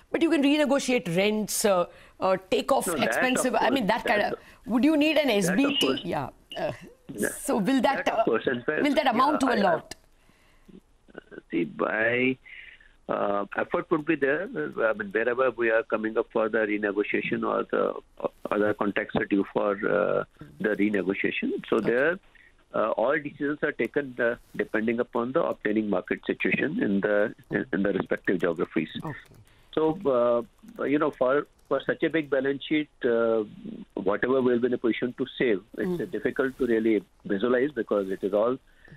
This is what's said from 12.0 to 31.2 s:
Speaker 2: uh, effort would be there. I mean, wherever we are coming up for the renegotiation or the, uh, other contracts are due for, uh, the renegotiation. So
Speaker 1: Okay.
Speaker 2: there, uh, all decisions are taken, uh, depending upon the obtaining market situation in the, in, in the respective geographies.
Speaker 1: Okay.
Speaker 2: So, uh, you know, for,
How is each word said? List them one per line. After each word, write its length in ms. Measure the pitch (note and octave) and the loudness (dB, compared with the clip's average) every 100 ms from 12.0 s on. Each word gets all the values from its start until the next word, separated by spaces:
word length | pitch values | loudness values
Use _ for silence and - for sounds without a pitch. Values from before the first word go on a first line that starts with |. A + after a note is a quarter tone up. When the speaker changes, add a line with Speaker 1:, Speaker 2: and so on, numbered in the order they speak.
| A2+ B2 B2+ C3 - - - - - _ - | 0 0 0 -2 -8 -20 -20 -20 -20 _ -6
Speaker 2:
uh, 380 | G#2 G#2 G2+ G2+ - | -4 -2 -2 -4 -6
effort 320 | A2+ F3+ F3 | -4 -4 -2
would 160 | D#3+ D3+ | -2 0
be 100 | D#3 | 0
there. 280 | C3+ D3+ | 0 -2
I 500 | G3+ G#3+ D3 A2 A2 | -4 -8 -8 -2 -2
mean, 160 | G#2+ G#2 | -2 -4
wherever 380 | G#2 A#2 A#2+ C3 | -2 -2 0 0
we 220 | A#2 A#2 | 0 0
are 100 | A2+ | 0
coming 340 | A2+ A2 A2 A2+ | 0 -2 -2 -2
up 80 | A2+ | -2
for 180 | A#2 A2 | -2 0
the 100 | A2+ | 0
renegotiation 840 | G#2+ G#2 G#2 G2 G#2 G#2 - A#2 | 0 0 0 0 0 -2 -2 -4
or 200 | A2+ G#2 G2+ | -2 -2 -2
the, 240 | G#2 G2 - - - | -2 -2 -4 -12 -8
uh, 40 | - - - | -8 -8 -4
other 240 | G#2 G#2 G#2 | 0 0 0
contracts 400 | G#2 G2 G#2 A2+ | -2 -2 -2 -2
are 100 | G#2+ | 0
due 200 | G2+ G2 | 0 0
for, 200 | - G#2 | 0 0
uh, 520 | G2+ G#2 G2 F#2 F#2+ G2 - D3 - | 0 0 0 0 0 -4 -10 -20 -6
the 160 | G#2 G2 | -2 0
renegotiation. 760 | G#2 G#2 F2+ G2 G2 - - G4 - | 0 0 -2 -2 -2 -2 -4 -6 -2
So 100 | A2+ | -2
Speaker 1:
Okay. 120 | G#2 | 2
Speaker 2:
there, 300 | A#2 D3 F#3 - - - _ _ A2+ | 2 0 -2 -8 -20 -20 _ _ -2
uh, 160 | G#2+ | 0
all 260 | - A2+ D#3 | 0 0 0
decisions 400 | C#3+ - C#3+ D3+ | -4 -6 -4 -2
are 80 | D3+ | -4
taken, 440 | - A#2 D3+ C3+ B2 | -2 -2 -2 -4 -2
uh, 160 | A#2+ A#2+ - - | -2 -2 -6 -6
depending 440 | G#2 G#2+ A2+ A#2 | -2 -2 0 0
upon 320 | A#2+ A#2+ A#2+ | -2 -2 -2
the 120 | C3+ | 0
obtaining 460 | - - A2 G#2+ G#2+ | 0 -2 -2 0 0
market 300 | F#2 - G2 - | 0 0 -2 -2
situation 560 | F#2 - - C3+ F#3+ | -2 -2 0 -2 -2
in 180 | A#2 G2 | 0 0
the, 320 | G#2+ G#2 G#2+ - - | 2 2 0 -4 -6
in, 160 | G#2+ - | -4 -2
in 80 | F#2 | -2
the 120 | G2+ | 0
respective 460 | F#2 F2 - - F#2+ | -2 -2 -4 -2 0
geographies. 480 | F2+ E2+ F2 - D#2 D2+ | 0 0 -2 -2 -4 -6
Speaker 1:
Okay. 140 | D#3 C3+ - - - - - | -10 -10 -16 -20 -20 -20 -6
Speaker 2:
So, 720 | - D#3+ D#3 E3 B2 A#2+ A#2+ A#2 _ - - | 0 0 0 0 2 4 2 -2 _ -18 -8
uh, 60 | |
you 160 | A#2+ C#3+ | 0 0
know, 100 | D3+ | 0
for, 380 | - | 2